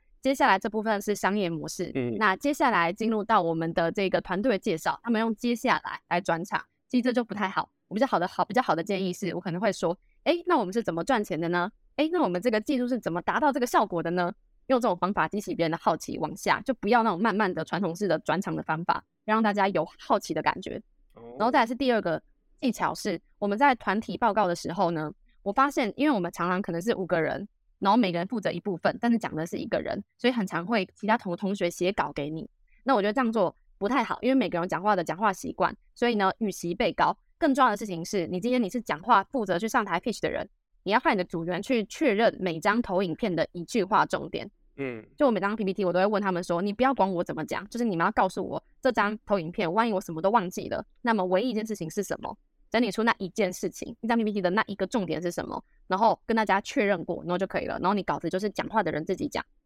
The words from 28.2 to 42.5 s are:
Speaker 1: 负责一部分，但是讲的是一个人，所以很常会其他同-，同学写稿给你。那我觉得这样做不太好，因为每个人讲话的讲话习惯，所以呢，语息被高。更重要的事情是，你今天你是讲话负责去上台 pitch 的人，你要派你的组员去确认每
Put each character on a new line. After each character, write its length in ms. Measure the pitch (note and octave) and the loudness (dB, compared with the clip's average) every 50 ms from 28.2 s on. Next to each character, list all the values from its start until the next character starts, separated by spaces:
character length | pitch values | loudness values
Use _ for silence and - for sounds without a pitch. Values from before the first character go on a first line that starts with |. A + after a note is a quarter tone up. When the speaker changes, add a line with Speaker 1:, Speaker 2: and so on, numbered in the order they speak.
| F3 | -2
Speaker 1:
负 140 | F#3+ B3 G#3+ | -4 -4 -2
责 100 | F3+ E3+ | -2 -2
一 80 | - E3+ | -2 -4
部 180 | - G#3 F3+ | -4 -4 -4
分， 220 | E3 - F3+ - F#3+ | 0 0 0 0 2
但 80 | - A#3+ | 2 2
是 80 | A#3 | 2
讲 160 | A3+ - - - | 2 0 -2 -4
的 140 | D#3 E3 | -4 -4
是 100 | F3 - | -4 -4
一 120 | - - - | -6 -4 -2
个 120 | - - | -2 -2
人， 220 | - - - G3+ - _ _ _ | -2 -2 -6 -6 -8 _ _ _
所 100 | - A#3+ | 0 0
以 40 | B3+ | 0
很 120 | A#3+ G3 | 0 -2
常 220 | F#3 - D#3+ F3 | -2 -4 -4 -4
会 180 | F#3 A#3+ G#3+ F#3+ - _ | -2 0 -2 -2 -2 _
其 100 | _ - | _ -2
他 100 | G3+ G#3+ | 0 0
同-， 200 | - - F#3+ E3+ | 0 0 -4 -6
同 180 | - G#3 F#3 G3+ | -4 -2 -4 -2
学 160 | G3 F#3+ F3 | 0 -2 -2
写 220 | - - F3 F#3 G3+ | -2 0 0 0 0
稿 180 | - D3+ D3 D3 | 0 -2 -4 -4
给 160 | - C#3+ D3+ | -6 -6 -6
你。 220 | D#3 D#3+ - - _ _ _ _ _ _ - | -6 -8 -10 -12 _ _ _ _ _ _ -2
那 140 | B3+ C4+ | 2 2
我 40 | G#3 | 2
觉 60 | F#3+ | 2
得 60 | G#3 G#3 | 2 2
这 80 | C#4 | 0
样 120 | B3+ A3+ A3+ | 0 0 2
做 220 | A3+ F#3 D#3+ - _ _ _ _ - | 2 0 0 0 _ _ _ _ -4
不 100 | G3 G3+ | -2 0
太 140 | B3 C#4 A3+ | 0 0 0
好， 160 | - - - | -2 -2 -2
因 80 | - B3 | 0 2
为 60 | C4+ | 2
每 140 | C4+ G#3+ F3 | 2 2 0
个 100 | - E3+ | 0 -2
人 100 | E3+ F3+ | -2 -2
讲 140 | F3 D#3 F#3 | -2 0 2
话 140 | G#3+ G#3 | 2 2
的 80 | F3+ E3 | 2 0
讲 120 | - D#3 | -2 -2
话 160 | E3+ A3 G#3 F#3 | 0 0 0 0
习 200 | - - E3 D#3 | -2 -6 -8 -4
惯， 200 | - F#3 - - - _ _ _ | 0 0 -2 -2 -4 _ _ _
所 140 | - A#3+ A#3+ | -2 0 0
以 80 | A#3 | 2
呢， 160 | G#3 G3 F#3+ - - | 2 2 2 0 0
语 120 | A3+ G3+ | -2 -4
息 240 | - - - E3+ F3 | -4 -4 -6 -6 -2
被 180 | - - F3+ D3 | -2 -2 -2 0
高。 240 | - E3 D#3 F#3 - _ _ _ - | 2 0 0 0 -2 _ _ _ 0
更 160 | E4+ D4+ C4 | 2 2 4
重 100 | C#4+ C4 | 4 4
要 60 | A#3+ | 4
的 60 | G#3 | 2
事 100 | G3+ A3+ | 0 -4
情 180 | G#3 F3+ E3 E3+ | -6 -8 -8 -6
是， 220 | - - G3 E3+ | -4 -2 -2 -2
你 140 | - F3+ F3+ | -2 -2 -2
今 100 | F3+ A#3+ | 0 0
天 100 | B3+ B3+ | 2 2
你 80 | A3+ F3+ | 0 0
是 120 | - A#3+ | -2 -4
讲 200 | - - D3 D3+ | -4 -4 -4 -2
话 220 | F#3 A#3 A#3+ G3 - | 2 4 4 4 4
负 240 | - - C4 G#3+ | 2 -2 -2 0
责 100 | F#3 E3+ | 0 0
去 120 | E3+ G#3 A3 | 0 0 0
上 160 | - B3 G#3 | 0 0 0
台 160 | G3+ E3+ F3+ | 0 -2 -2
pitch 200 | - A3+ G3 - | -2 -2 -4 -2
的 80 | - - | -2 -2
人， 200 | - - - - _ _ _ _ _ _ - | -2 -4 -6 -8 _ _ _ _ _ _ -2
你 80 | F3+ | 0
要 80 | G#3 B3 | 2 2
派 140 | - E4 B3 | 4 4 2
你 40 | F#3 | 2
的 60 | F3+ | 0
组 200 | - - E3 E3 | -2 -4 -4 -4
员 180 | E3+ F3+ F3 G#3 | -2 -4 -4 -2
去 220 | - C4 A3+ G#3 | 0 0 0 0
确 280 | - - - D#4+ C4 G3+ | -2 -4 0 2 2 4
认 240 | G3+ A#3 G3 - - | 4 4 2 2 0
每 180 | F3+ F3+ | -2 -4